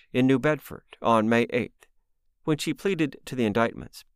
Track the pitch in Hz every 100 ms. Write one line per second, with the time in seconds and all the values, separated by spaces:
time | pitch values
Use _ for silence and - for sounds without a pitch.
0 | _ 127 131 135 147 151 - - - -
1 | - 113 110 117 120 123 107 - - _
2 | _ _ _ _ - 151 - 147 196 175
3 | 151 - - 127 113 101 113 - 67 -
4 | -